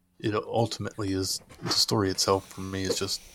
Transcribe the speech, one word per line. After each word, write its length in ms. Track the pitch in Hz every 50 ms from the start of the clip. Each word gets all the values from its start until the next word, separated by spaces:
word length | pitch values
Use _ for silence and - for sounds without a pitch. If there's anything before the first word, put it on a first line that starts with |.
| _ _ _ _
it 140 | - 113 104
ultimately 800 | 107 - - - 110 117 110 - - 101 104 - - 107 98 95
is, 280 | 95 95 92 - - - - - - -
the 80 | -
story 380 | - - - - 123 113 101 95
itself 380 | 92 - - - 98 95 - -
for 120 | - -
me 220 | 95 95 95 95 95
is 140 | 92 92 -
just 220 | 98 92 - - - - -